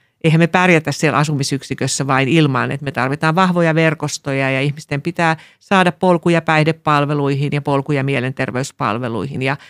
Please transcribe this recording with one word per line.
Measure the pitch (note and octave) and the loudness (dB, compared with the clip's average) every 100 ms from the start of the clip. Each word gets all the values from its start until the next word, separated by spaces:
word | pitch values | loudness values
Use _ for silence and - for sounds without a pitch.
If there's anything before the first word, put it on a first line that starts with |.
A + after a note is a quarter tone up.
| _ _ | _ _
Eihän | D#3+ D#3+ | 2 4
me | E3 | 4
pärjätä | F#3 F3+ D#3+ D3+ | 4 4 4 2
siellä | C#3+ D#3 B2 | -2 0 2
asumisyksikössä | D3+ C#3+ C#3 C3+ - C3+ C3+ - C3+ | 0 -2 -2 -4 -6 -6 -4 -4 0
vain | C3+ C3 | 0 2
ilman, | E3 D3 B2+ A#2+ | 2 2 2 -2
että | C3+ | -4
me | C#3+ | -6
tarvitaan | B2+ C3 D3 D#3+ | -4 -4 -2 0
vahvoja | E3 F#3 F3 E3 | 2 2 2 2
verkostoja | D#3+ D#3+ D3+ D3+ - C#3 C3+ C3+ | 2 2 0 -6 -6 -6 -2 -2
ja | C3+ | 0
ihmisten | C#3+ D3 - C#3+ | -2 -4 -6 -6
pitää | E3+ F3 E3 D#3+ - _ | -6 -2 0 -2 -8 _
saada | - G3 F3+ | 0 2 2
polkuja | - F#3 E3+ F3 E3 | 2 2 2 2 0
päihdepalveluihin | D#3+ D#3 D3+ D#3+ D#3 D3 C#3+ D3 C#3 C#3 C#3+ | 2 2 2 0 0 0 2 0 0 -2 -2
ja | C#3+ | -2
polkuja | C#3+ C#3 C#3 C#3+ | 0 -2 0 -2
mielenterveyspalveluihin | C3+ C3+ B2+ C3 B2+ B2 C3+ - B2 A2+ B2 A2+ C3 C#3 | 0 -2 -4 -4 -4 -4 -6 -4 -4 -2 -4 -6 -6 -4
ja | C3 C#3+ | -4 -4